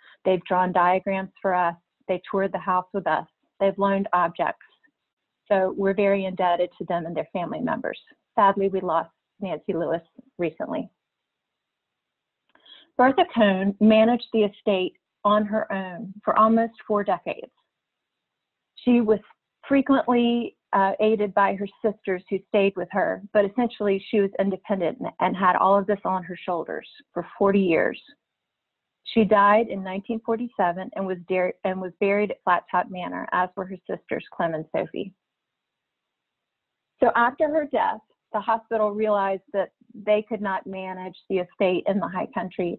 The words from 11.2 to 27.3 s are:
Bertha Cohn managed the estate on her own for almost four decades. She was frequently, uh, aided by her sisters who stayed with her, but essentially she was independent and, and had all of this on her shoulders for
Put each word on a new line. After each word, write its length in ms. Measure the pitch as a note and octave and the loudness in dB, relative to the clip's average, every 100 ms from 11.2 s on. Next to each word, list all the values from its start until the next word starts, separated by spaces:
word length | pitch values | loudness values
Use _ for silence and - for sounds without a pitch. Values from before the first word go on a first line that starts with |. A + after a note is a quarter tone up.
| _ _ _ _ _ _ _ _ _ _ _ _ _ _ _ - _ - | _ _ _ _ _ _ _ _ _ _ _ _ _ _ _ -20 _ 2
Bertha 280 | B3+ C4+ F4 A#3 | 2 4 0 4
Cohn 400 | G#3 F#3 G3 G3 | 2 4 0 4
managed 460 | G#3+ A3 A3 A#3+ - | 6 6 6 2 0
the 120 | A3+ | 0
estate 500 | G#3 - - F#3+ F#3 - _ _ G#3 | 0 -2 -2 0 -2 -8 _ _ 2
on 200 | G#3+ G#3 | 2 2
her 260 | G#3+ - | -4 -4
own 420 | G3 F#3 F3+ G3 G#3 | -6 -8 -10 -14 -8
for 160 | - - | -2 4
almost 340 | A3 A3+ A3+ - - | 4 4 0 -4 -4
four 160 | G#3 | -2
decades. 480 | G3+ F3 E3+ - - _ _ _ _ _ _ _ _ _ _ _ _ - | 0 -2 -4 -10 -12 _ _ _ _ _ _ _ _ _ _ _ _ -6
She 260 | - A#3+ | 2 4
was 180 | G#3+ G#3 - _ _ _ - | 4 2 -2 _ _ _ 0
frequently, 880 | C#4 C4 C4+ - A#3+ A#3+ A#3+ - - _ | 2 4 2 2 2 2 0 -2 -10 _
uh, 220 | G3+ G3 - | 0 2 2
aided 320 | G#3+ G#3+ G#3 | 2 2 0
by 220 | F#3+ G3 G3 | 2 2 0
her 120 | G3+ - A3 | -6 -4 -4
sisters 380 | G#3 - F#3 - | -4 -4 -6 -4
who 100 | F#3+ - | -8 -2
stayed 260 | G#3 G3 F#3+ | 2 2 0
with 100 | F3+ | -6
her, 300 | G3+ F3+ F#3 G3+ | -2 -2 -2 -2
but 100 | G#3+ | 2
essentially 600 | G3 G3+ A#3 - G#3 G3 - | 2 0 -4 -2 -2 -2 0
she 120 | G#3+ | 0
was 100 | G3 - | 0 0
independent 580 | G3 F#3+ - G3 E3+ - | -2 -2 -4 -2 -2 -4
and, 100 | E3+ - | -8 -2
and 160 | F3+ F#3 | -2 0
had 220 | F#3 F3+ | 2 4
all 200 | F#3+ G3 | 4 2
of 100 | G3 | 2
this 120 | G3+ F3+ | -2 -2
on 180 | F#3 | -4
her 140 | F3 F3 | -6 -12
shoulders 460 | - E3+ - D#2 - - _ | -6 -6 -6 -10 -12 -20 _
for 140 | F3 E3+ | -10 -8